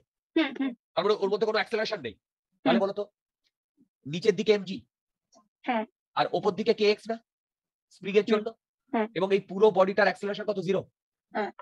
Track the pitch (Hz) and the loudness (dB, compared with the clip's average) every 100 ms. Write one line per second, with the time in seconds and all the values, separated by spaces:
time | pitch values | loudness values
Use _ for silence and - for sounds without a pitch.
0 | _ _ _ - 277 240 269 247 _ - | _ _ _ -2 -2 -2 -6 -6 _ -4
1 | 190 214 196 202 214 214 - 214 214 202 | 0 0 0 -2 0 -2 -2 -4 -4 -2
2 | 120 - _ _ _ _ - 226 196 196 | -4 -4 _ _ _ _ 2 2 2 -2
3 | 208 _ _ _ _ _ _ _ _ _ | -8 _ _ _ _ _ _ _ _ _
4 | 131 170 - 185 214 208 185 190 - _ | -8 -4 0 2 2 0 0 -10 -12 _
5 | _ _ _ _ _ _ - 233 220 _ | _ _ _ _ _ _ -4 -4 -4 _
6 | _ - - 170 208 180 220 214 208 208 | _ -4 -2 0 -2 -2 0 2 2 0
7 | 214 226 _ _ _ _ _ _ _ - | -4 -12 _ _ _ _ _ _ _ -14
8 | 185 202 202 214 220 - _ _ _ 240 | 0 0 2 0 -2 -12 _ _ _ -4
9 | 214 165 190 196 - 190 214 196 190 202 | -2 -2 0 0 -2 4 4 6 2 4
10 | 196 190 202 196 - 196 175 190 - _ | 2 0 -6 -6 -6 -4 -2 -2 -4 _
11 | _ _ _ - 208 - | _ _ _ -6 -6 -8